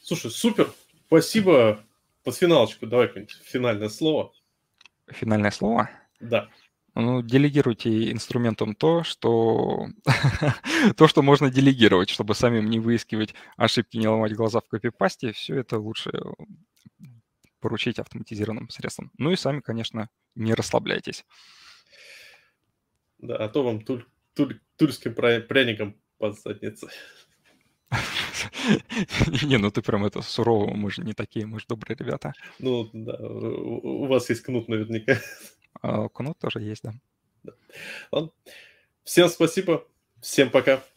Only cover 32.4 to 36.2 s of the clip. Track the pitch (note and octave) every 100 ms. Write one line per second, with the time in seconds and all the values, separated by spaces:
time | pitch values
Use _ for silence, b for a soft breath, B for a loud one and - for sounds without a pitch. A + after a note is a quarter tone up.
32.4 | B - C3 B2 A2 A2 A2+ - A2+ A2
33.4 | A2+ - - A#2 C3 B2+ C3 C3 - A#2+
34.4 | - B2 A2 A2 G#2+ A2+ A2 B2 B B
35.4 | B B _ - B2 - A2 -